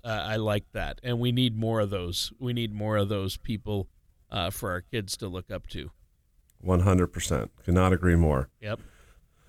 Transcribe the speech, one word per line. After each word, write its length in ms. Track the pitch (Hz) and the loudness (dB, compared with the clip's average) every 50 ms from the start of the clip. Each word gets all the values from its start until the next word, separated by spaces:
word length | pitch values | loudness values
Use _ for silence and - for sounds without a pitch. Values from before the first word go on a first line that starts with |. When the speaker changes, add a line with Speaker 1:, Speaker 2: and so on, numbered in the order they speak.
| - | -6
Speaker 1:
Uh, 40 | |
I 280 | 117 110 101 76 107 110 | -6 -6 -6 -4 -4 -4
like 300 | 110 110 107 104 104 - _ - | -2 0 0 0 -2 -2 _ -8
that. 260 | 107 85 71 69 - | -8 -8 -8 -8 -8
And 180 | - 123 120 117 | -6 -4 -2 0
we 120 | 120 123 | 0 0
need 260 | 120 127 127 120 110 | 2 2 2 2 0
more 220 | 110 113 113 113 110 | 0 -2 -2 0 0
of 120 | 104 98 | 0 -2
those. 420 | 101 92 87 87 90 - - - - - | -2 -4 -6 -4 -6 -6 -6 -8 -8 -8
We 120 | 131 123 | -6 -4
need 220 | 120 120 117 107 104 | -4 -4 -4 -4 -4
more 240 | 104 107 107 107 | -4 -2 0 2
of 100 | 104 101 | 2 2
those 300 | 101 110 98 98 95 - | 0 0 -2 -2 -4 -6
people, 500 | - - - 113 101 - 107 104 101 92 - _ _ _ _ _ _ _ - | -8 -6 -6 -6 -6 -4 -4 -4 -4 -4 -6 _ _ _ _ _ _ _ -10
uh, 200 | 107 107 85 95 | -6 -4 -4 -4
for 220 | - - 120 98 | -6 -6 -6 -6
our 100 | 90 90 | -6 -6
kids 340 | - - - 113 101 92 - | -8 -6 -6 -6 -6 -6 -8
to 120 | - 113 95 | -8 -8 -8
look 200 | 90 90 - - | -8 -10 -10 -10
up 160 | 101 - - | -12 -12 -12
to. 240 | - - 80 67 - - _ _ _ _ _ _ _ _ _ _ _ _ _ | -10 -12 -12 -12 -12 -14 _ _ _ _ _ _ _ _ _ _ _ _ _
Speaker 2:
One 200 | - 92 92 90 | 0 2 4 4
hundred 260 | 90 101 92 92 87 | 6 6 6 6 4
percent. 440 | - - 90 - - 80 62 55 - _ _ - | 2 0 -4 -4 -2 -2 -2 -2 -6 _ _ -2
Could 100 | - 87 | 2 4
not 200 | 92 92 92 92 | 6 6 6 4
agree 240 | 87 92 90 85 | 4 6 6 6
more. 320 | 85 85 78 71 65 - - _ _ | 6 6 6 4 2 0 -4 _ _
Speaker 1:
Yep. 220 | 107 104 113 - - - _ _ - _ _ _ _ _ _ _ _ | -10 -10 -10 -10 -12 -18 _ _ -20 _ _ _ _ _ _ _ _